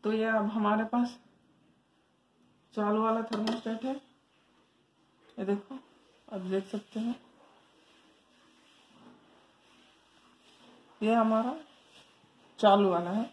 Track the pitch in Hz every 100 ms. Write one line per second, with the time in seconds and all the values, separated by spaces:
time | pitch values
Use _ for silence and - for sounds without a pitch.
0 | 214 220 226 220 208 220 208 214 220 240
1 | 240 - _ _ _ _ _ _ _ _
2 | _ _ _ _ _ _ _ - 208 214
3 | 226 226 220 214 220 233 226 226 262 269
4 | - _ _ _ _ _ _ _ _ _
5 | _ _ - - 196 202 - 262 - _
6 | _ _ - 202 185 190 196 208 - 220
7 | 233 247 - _ - _ _ _ _ _
8 | _ _ _ _ _ _ _ _ _ -
9 | - - - - _ _ _ - - _
10 | _ _ _ _ - - - - - -
11 | 214 233 220 220 240 311 - - _ -
12 | - _ _ _ - - 214 202 196 175
13 | 175 208 254